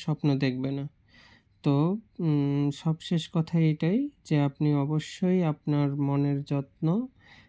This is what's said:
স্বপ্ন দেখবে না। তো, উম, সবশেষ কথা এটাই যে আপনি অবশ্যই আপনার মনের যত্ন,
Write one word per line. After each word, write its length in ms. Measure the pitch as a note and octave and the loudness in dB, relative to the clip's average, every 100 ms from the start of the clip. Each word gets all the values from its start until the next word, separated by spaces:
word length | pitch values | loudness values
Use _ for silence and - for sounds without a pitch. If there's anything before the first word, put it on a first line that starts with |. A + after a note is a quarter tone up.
| - | -2
স্বপ্ন 220 | D3+ D3+ C3+ | -2 0 2
দেখবে 320 | C3+ B2+ C3+ | 0 -2 -4
না। 140 | C#3 C#3+ _ _ - - - _ _ | -4 -8 _ _ -20 -20 -20 _ _
তো, 120 | D3 C#3 E3 G#3+ - - | 0 2 2 -2 -8 -4
উম, 440 | E3 D3 C#3+ C#3+ C#3+ | 0 2 2 0 0
সবশেষ 520 | C#3 E3 D#3+ - E3+ - | -2 -4 -4 -2 -4 -2
কথা 260 | E3 D#3+ E3+ | -4 0 2
এটাই 400 | D#3+ D3+ D#3+ A3+ C#4+ - - | 2 2 0 0 -2 -8 -2
যে 100 | D3+ | 0
আপনি 280 | C#3+ - D3+ | 0 0 0
অবশ্যই 640 | D3 C#3 D#3 - - F#3 F#3 | 2 0 -2 -4 -4 0 2
আপনার 440 | E3 D3 - D3 C#3+ C#3+ | 0 -2 0 0 0 0
মনের 440 | C#3 C#3+ C#3+ C#3+ | 0 0 0 -2
যত্ন, 440 | C#3+ C#3 C#3 - D#3 G3+ B3+ _ - - | -2 -4 -4 -4 -2 0 -2 _ -20 -20